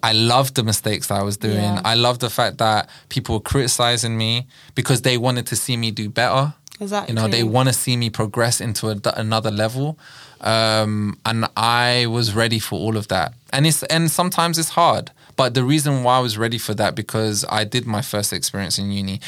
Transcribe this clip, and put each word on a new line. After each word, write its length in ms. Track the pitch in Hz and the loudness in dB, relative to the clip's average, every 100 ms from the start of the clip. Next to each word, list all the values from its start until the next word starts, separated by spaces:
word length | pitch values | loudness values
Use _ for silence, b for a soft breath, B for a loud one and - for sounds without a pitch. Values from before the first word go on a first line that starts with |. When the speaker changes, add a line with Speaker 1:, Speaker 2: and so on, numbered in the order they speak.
Speaker 1:
I 100 | 113 | 0
loved 440 | 110 113 123 135 135 | 2 4 4 2 0
the 80 | |
mistakes 420 | 110 101 110 101 - | 0 0 -2 -4 -2
that 140 | 101 | -2
I 20 | |
was 140 | 101 101 | -2 -2
doing. 260 | 110 104 | -2 0
Speaker 2:
Yeah. 180 | 104 101 | 0 0
Speaker 1:
I 100 | - | 0
loved 260 | 117 120 120 | 2 2 0
the 100 | 123 | -2
fact 280 | - 113 - | 0 -2 0
that 320 | 113 107 - B - | 2 2 -2 B -8
people 280 | - 117 113 | -6 -2 -4
were 40 | |
criticizing 800 | - 139 117 - 120 120 117 113 | 0 0 0 0 0 0 -2 -2
me 300 | 110 117 131 B B | 0 -2 -4 B B
because 280 | - 135 127 | -4 0 2
they 140 | - 123 | 2 2
wanted 300 | 123 123 117 | 2 0 -4
to 100 | 113 | -4
see 200 | - 117 | -2 -2
me 160 | 117 | -2
do 160 | 107 107 | -4 -4
better. 420 | 110 120 123 147 - - - | 0 2 2 0 -4 -18 -12
Speaker 2:
Exactly. 320 | 202 208 202 | -6 -6 -2
Speaker 1:
You 60 | 110 | -2
know, 80 | 110 | 0
they 160 | 117 | 0
wanna 280 | 113 120 131 | 2 2 2
see 240 | 120 - 120 | 0 0 -2
me 140 | 117 | -2
progress 500 | 107 110 120 117 113 | -2 -4 0 0 0
into 280 | 117 104 107 | -4 -4 -4
a, 60 | 101 - - | -2 -2 -2
another 360 | 110 113 110 | 0 0 0
level. 440 | 104 110 127 143 156 B B B B | 0 -2 -2 -4 -6 B B B B
Um, 800 | - 113 113 110 107 104 104 - | 0 2 4 2 2 0 -2 -4
and 220 | 113 113 113 - | -2 -2 0 2
I 500 | 113 120 123 123 120 | 2 4 2 2 2
was 260 | 117 117 | 0 0
ready 240 | 104 117 113 | 2 2 0
for 180 | - 90 | -2 -4
all 180 | 107 110 | -2 -2
of 100 | 101 | -2
that. 260 | 92 - - - | -2 -2 -6 -4
And 140 | 135 156 | 2 2
it's, 180 | 156 | 2
and 260 | - 160 165 | 0 0 2
sometimes 480 | - 180 - 170 165 | 0 0 0 0 0
it's 120 | 156 | -2
hard. 420 | - 170 107 - B B - | 2 4 2 -4 B B 0
But 180 | 127 | 2
the 80 | 123 | 2
reason 400 | 127 156 147 135 | 2 2 2 2
why 140 | 123 127 | 4 4
I 40 | |
was 160 | 123 107 | 2 -2
ready 220 | 113 113 | -2 -2
for 160 | - | -4
that, 220 | 104 104 - | 0 0 -2
because 480 | 104 110 110 104 - | -4 -2 0 -2 -2
I 140 | 107 | -2
did 220 | 104 123 117 | 0 -2 -2
my 160 | 107 | -4
first 300 | 139 104 101 | -2 -4 -2
experience 460 | 98 - 98 92 95 | -4 -4 -4 -4 -2
in 120 | 101 | -2
uni, 300 | 101 98 98 | -2 -4 -6